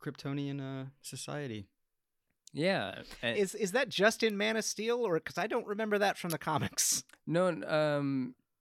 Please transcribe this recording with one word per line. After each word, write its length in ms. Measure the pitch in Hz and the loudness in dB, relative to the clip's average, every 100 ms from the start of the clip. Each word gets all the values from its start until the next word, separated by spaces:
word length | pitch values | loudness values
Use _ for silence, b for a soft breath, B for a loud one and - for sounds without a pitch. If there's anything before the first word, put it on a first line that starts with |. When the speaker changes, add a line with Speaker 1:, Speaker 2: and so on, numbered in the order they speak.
Speaker 1:
Kryptonian, 600 | 151 135 139 143 143 139 | -10 -8 -4 -4 -2 -4
uh, 260 | 135 135 135 - | -6 -6 -8 -12
society. 640 | - 135 - 147 139 107 95 _ _ _ _ _ _ _ - | -12 -10 -8 -6 -6 -8 -10 _ _ _ _ _ _ _ -10
Speaker 2:
Yeah, 500 | 139 175 180 98 - - - | 0 2 2 0 -6 -12 -4
and 140 | 120 117 | 0 2
Speaker 3:
Is, 180 | 190 | 0
is 180 | - 202 | 0 0
that 160 | 220 254 | 0 0
just 340 | 170 208 - | 4 4 4
in 120 | 220 202 | 0 2
Man 200 | 214 220 | 0 0
of 80 | |
Steel, 340 | 208 - 220 240 226 | -2 -2 -2 0 2
or, 120 | 160 | 0
'cause 180 | - - | 0 -4
I 80 | 214 | -2
don't 200 | 247 180 | -2 -2
remember 320 | 208 220 208 | -4 0 2
that 200 | 202 175 | 2 2
from 120 | 175 | -4
the 80 | 160 | -4
comics? 680 | - 151 - - - - - - - | 0 0 0 0 2 0 -4 -12 0
Speaker 2:
No, 200 | 165 185 | 2 4
n-, 180 | 165 | 2
um, 680 | - 156 151 147 139 135 127 - _ _ | 0 2 4 2 2 0 -2 -6 _ _